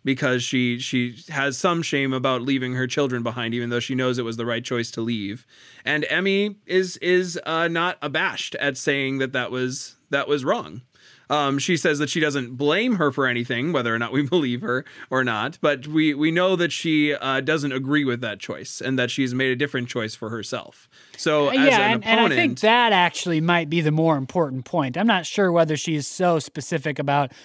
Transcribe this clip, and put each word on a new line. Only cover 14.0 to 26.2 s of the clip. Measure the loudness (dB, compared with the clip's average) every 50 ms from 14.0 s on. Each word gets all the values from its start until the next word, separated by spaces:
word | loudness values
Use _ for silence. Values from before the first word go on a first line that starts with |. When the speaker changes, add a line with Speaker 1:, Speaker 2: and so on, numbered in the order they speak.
| 0 0
Speaker 1:
we | 0 0
<laughs> | 0
believe | 2 2 2 2 2 -2 -2 -2
her | -2 -2 -2 -4 -8 -14 -18 -8 -2
or | 0 0 2
not, | 2 0 -2 -2 -4 -4 0
but | 0 0 0 0 -2
we, | -2 2 2 4 4 2
we | 2 0 2
know | 2 2 2 2 2
that | 2 0 0 -2
she, | -2 0 2 2 4 4 2 0
uh, | 0 -2 -2 -2 0
doesn't | 0 0 0 0 0 -2
agree | -2 -2 -2 0 2 2 2
with | 2 -2 -2
that | -4 -6 -6 -8
choice | -8 -8 -8 -8 -10 -10 -10 -8
and | -4 -4 -2 0
that | 0 0
she's | 0 0 0 0 0
made | 0 0 0
a | 0
different | 0 -2 -2 -2 -4 -6
choice | -4 -4 -4 -4 -4 -6
for | -8 -10 -8
herself. | -8 -8 -8 -6 -8 -8 -8 -10 -18 -20 -20 -20 _ -20 -20 -18 -8
So | -4 0 2 4 4 4
Speaker 2:
Uh, | 4
Speaker 1:
as | 4
Speaker 2:
yeah, | 4 4 4 4 4 2
Speaker 1:
an | 2 0
Speaker 2:
and, | 0 0
and | 2 2 4
I | 4
think | 2 2
Speaker 1:
opponent | 2 0 0 0 2 2
Speaker 2:
that | 4 4 4 4 4
actually | 4 4 2 2 0 -2 -2 -2 0 0
might | 2 2 2 2 0 0
be | 0 0
the | 2 2 2
more | 4 4 4 2
important | 2 0 -2 0 0 0 0 -2 -6 -8
point. | -4 -2 -2 -2 0 0
I'm | 0 2
not | 2 2 2 0
sure | -2 0 2 2 4 6
whether | 4 4 4 2
she's | -2 -2 -2 -2 -2 -2
so | -4 -2 0